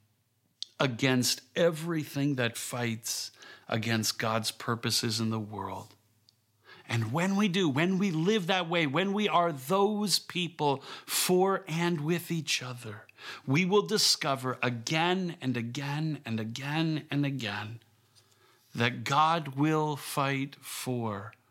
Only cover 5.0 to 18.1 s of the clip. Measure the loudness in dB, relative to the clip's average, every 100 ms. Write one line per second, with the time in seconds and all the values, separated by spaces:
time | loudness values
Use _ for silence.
5 | 0 -2 -2 -2 -6 -8 -8 -10 -14 -20
6 | _ _ _ _ _ _ -20 -20 -4 -2
7 | 0 0 2 4 4 4 2 4 2 2
8 | 2 2 2 2 2 0 2 2 2 2
9 | 2 0 2 4 4 0 0 4 4 2
10 | 0 0 -2 -4 -4 0 2 2 -4 -16
11 | -6 -2 4 4 4 2 -2 0 0 0
12 | 0 -2 -2 -4 -2 -4 -4 -10 -12 -14
13 | -16 -18 -16 -10 0 2 4 4 4 2
14 | 4 2 0 0 -2 -2 -2 -2 -2 0
15 | 2 2 -2 -4 -2 -2 -2 -4 -4 -2
16 | -2 -4 -4 -4 -4 -6 -4 0 0 -2
17 | -2 -2 0 -2 -4 -6 -8 -12 -18 _
18 | _